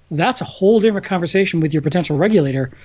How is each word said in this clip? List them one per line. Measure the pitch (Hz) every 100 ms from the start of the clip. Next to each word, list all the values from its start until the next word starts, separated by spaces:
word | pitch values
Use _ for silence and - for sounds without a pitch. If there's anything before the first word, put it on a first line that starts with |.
| _
That's | 151 196 -
a | -
whole | - 196 226
different | 220 196
conversation | - 185 170 190 190 170
with | 156
your | 151
potential | 151 180 160 147
regulator | 202 214 139 135 127 -